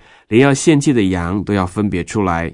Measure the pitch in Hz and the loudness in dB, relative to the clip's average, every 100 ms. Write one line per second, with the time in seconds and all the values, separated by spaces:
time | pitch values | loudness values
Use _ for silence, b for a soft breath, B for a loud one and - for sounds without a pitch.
0 | b b b 110 139 135 175 143 151 120 | b b b 4 4 4 2 2 2 0
1 | 95 90 85 101 98 101 90 107 104 92 | 0 -2 -4 -4 -2 -2 -2 -4 -4 -4
2 | 82 110 95 85 80 | -6 -4 -2 -2 -6